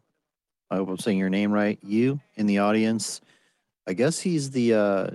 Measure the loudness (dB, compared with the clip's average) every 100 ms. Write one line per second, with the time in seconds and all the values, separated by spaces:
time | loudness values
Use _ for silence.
0 | _ _ _ _ _ _ -6 -4 -4 -4
1 | -2 0 0 0 0 2 0 -2 -2 0
2 | 0 0 _ -4 0 2 2 2 2 0
3 | -4 -12 _ _ _ _ _ _ -8 0
4 | 0 0 -2 -2 -2 0 2 4 2 0
5 | -2